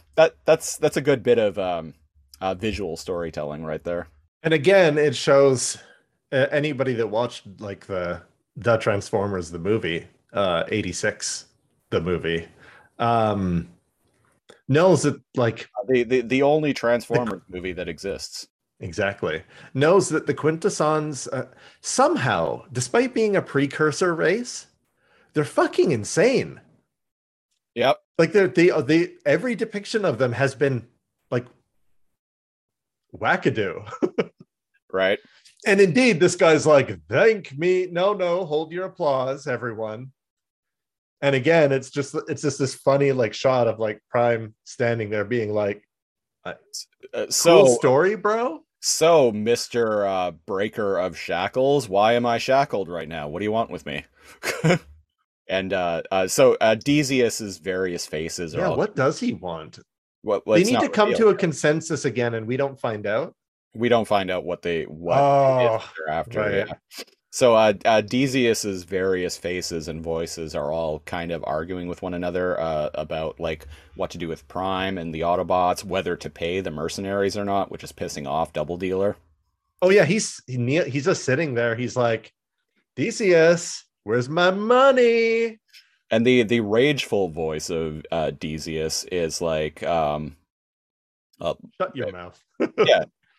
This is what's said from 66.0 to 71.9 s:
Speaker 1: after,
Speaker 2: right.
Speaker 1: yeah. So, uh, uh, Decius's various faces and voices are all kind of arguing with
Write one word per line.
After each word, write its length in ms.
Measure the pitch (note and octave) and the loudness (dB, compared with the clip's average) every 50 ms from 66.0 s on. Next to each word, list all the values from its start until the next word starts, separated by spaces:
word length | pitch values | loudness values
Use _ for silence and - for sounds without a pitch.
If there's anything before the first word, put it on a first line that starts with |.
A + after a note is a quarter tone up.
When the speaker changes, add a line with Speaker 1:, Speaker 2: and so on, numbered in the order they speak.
| D#2 D2+ D#2 | -8 -4 -4
Speaker 1:
after, 260 | D#2+ - A#2 A2+ G#2+ | -4 -4 -4 -4 -4
Speaker 2:
right. 260 | G#2+ G#2 G2+ G2 G#2 - | -2 0 0 -2 -2 -4
Speaker 1:
yeah. 360 | - _ _ _ - - - _ _ _ _ _ - | -10 _ _ _ -18 -18 -18 _ _ _ _ _ -2
So, 200 | - C3 A#2+ A2+ | 2 4 6 6
uh, 160 | A2 A2 G#2+ G2+ F2 - | 6 6 4 2 2 2
uh, 160 | A2+ A2 A2 | 4 4 4
Decius's 800 | G#2 G#2 B2 B2+ C#3 C3 B2 C3+ A#2+ A#2 G#2+ - - G#2 F#2+ F#2 F2 | 2 0 0 0 0 0 0 0 2 2 0 0 -2 -6 -6 -6 -8
various 540 | - G2 F#2 F#2+ F#2+ F#2 F2+ F2+ F2 - - | -6 -4 -2 0 0 0 0 -2 -6 -6 -6
faces 500 | - F2 F2+ F2+ - - F2 E2 D2 E2 | -8 -6 -6 -6 -6 -6 -8 -8 -8 -8
and 140 | D#2 D#2+ | -10 -10
voices 520 | D#2+ E2 E2 E2 E2+ E2 - E2+ D#2+ D2+ D#2 | -6 -6 -6 -6 -6 -6 -8 -10 -10 -8 -6
are 160 | D#2+ D2 C#2+ | -6 -4 -4
all 280 | D#2+ E2 E2 D#2 D#2 D2+ | -4 -4 -4 -4 -6 -8
kind 320 | _ - - - E2 E2+ | _ -8 -8 -8 -6 -6
of 100 | E2+ D#2 - | -8 -8 -6
arguing 420 | - D2 D#2 E2 F2+ F#2 F2+ F2 | -6 -6 -6 -6 -6 -8 -8 -8
with 140 | F2 | -8